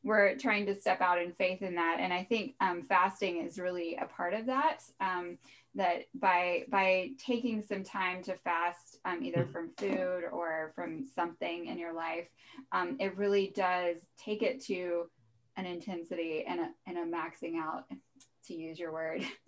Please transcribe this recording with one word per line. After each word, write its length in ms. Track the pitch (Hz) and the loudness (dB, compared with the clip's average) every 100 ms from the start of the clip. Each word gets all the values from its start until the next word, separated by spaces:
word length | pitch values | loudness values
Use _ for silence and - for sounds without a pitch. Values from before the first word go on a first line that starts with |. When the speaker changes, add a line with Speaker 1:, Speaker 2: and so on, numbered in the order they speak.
Speaker 1:
we're 340 | - 214 202 - | 4 6 6 6
trying 280 | 262 208 202 | 2 2 2
to 120 | 196 | 0
step 220 | - 185 | 2 4
out 200 | 185 175 | 4 4
in 120 | 175 | 2
faith 280 | 175 185 185 | 0 0 0
in 140 | 196 175 | -2 0
that. 220 | 165 170 | 2 2
And 140 | 185 | 0
I 100 | 180 | 0
think, 320 | 190 226 196 - | 0 0 0 0
um, 220 | 190 175 160 | 0 0 2
fasting 500 | 190 190 190 196 175 165 | 4 4 2 -2 0 -4
is 140 | - | -4
really 360 | 180 180 170 - | -4 -2 -4 -4
a 100 | - | -6
part 280 | - 180 | -4 -2
of 120 | 208 226 | 0 0
that, 360 | 262 311 311 - - | 2 2 0 -8 -4
um, 360 | 190 180 175 175 - - _ | -2 -2 -4 -10 -16 -20 _
that 300 | 196 185 175 - - | 0 2 0 -4 0
by, 500 | 196 180 180 180 - | 4 4 4 0 2
by 420 | 196 190 185 180 - | 4 6 4 2 -6
taking 440 | - 233 240 220 | -2 0 0 -2
some 180 | 208 196 | -2 -6
time 380 | 196 202 185 185 | -4 -2 -2 -2
to 120 | 180 185 | -6 -4
fast, 640 | - 170 175 175 - - 185 | 0 2 0 -2 -12 -10 -4
um, 180 | 175 | -4
either 220 | - 165 123 | 0 2 2
Speaker 2:
Mm. 60 | |
Speaker 1:
from 160 | 170 165 - | -2 -8 -4
food 460 | 196 190 185 180 170 | -2 0 0 -2 -4
or 420 | 170 170 160 160 - | -4 -2 -2 -4 -6
from 300 | 175 160 - - | -8 -6 -6 -4
something 520 | 170 165 175 170 165 | -4 -4 -6 -4 -6
in 100 | 175 | -6
your 160 | 170 | -6
life, 340 | 165 165 - - _ - - - | -6 -4 -6 -8 _ -20 -20 -4
um, 240 | 190 175 - | -2 0 0
it 160 | 196 185 | -2 0
really 380 | 202 202 196 - | 2 4 2 2
does 400 | 185 180 180 165 - - | 2 4 2 -2 -6 -14
take 260 | - 208 | -6 0
it 180 | 262 262 - | 0 0 -4
to 440 | 185 180 170 170 _ _ _ _ - | -4 0 -2 -2 _ _ _ _ -8
an 100 | 185 | -6
intensity 800 | 175 170 175 170 175 165 156 - | -6 -6 -8 -6 -4 -2 -2 -2
and 140 | 175 | -2
a, 100 | 165 - - | -4 -6 -8
and 100 | 175 | -4
a 80 | 170 | -2
maxing 500 | 170 165 - 170 165 | -2 -4 -6 -6 -4
out, 280 | 156 160 - - - _ - _ - | -2 -4 -8 -14 -16 _ -20 _ -12
to 60 | |
use 240 | 165 160 160 | -8 -8 -6
your 120 | 170 | -6
word, 320 | 160 160 160 - - | -4 -2 -2 -4 -8